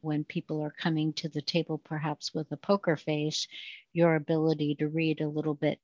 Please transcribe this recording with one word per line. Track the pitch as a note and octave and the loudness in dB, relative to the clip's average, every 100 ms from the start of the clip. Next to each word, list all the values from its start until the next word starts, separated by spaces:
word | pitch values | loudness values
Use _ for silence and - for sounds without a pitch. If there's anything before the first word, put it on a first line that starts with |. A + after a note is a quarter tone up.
when | D#3 D3+ | -2 -2
people | D3+ E3+ - D#3 | -2 -6 -4 -4
are | D3+ - | -4 -4
coming | F3 D#3 D#3 | 0 2 0
to | - D#3 | -2 -6
the | D3+ | -6
table | - E3+ D#3+ D#3 | -2 0 0 -4
perhaps | - D#3 D#3 D3 - | -4 -4 -4 -4 -6
with | E3 D3+ | -6 -6
a | D3+ | -4
poker | - G3+ - D3 | 2 2 2 0
face. | - D3+ D3+ - - - - - _ | 0 0 0 -2 -6 -10 -14 -16 _
Your | E3 E3+ | 4 4
ability | D#3+ D3 D#3+ D#3+ D3+ D3 D3 | 4 2 2 4 2 0 0
to | D3+ | -2
read | D#3+ D#3+ D3+ | 0 0 0
a | D3+ | -2
little | D3+ D3+ C#3+ | 0 -2 0
bit | D3 - | 0 -2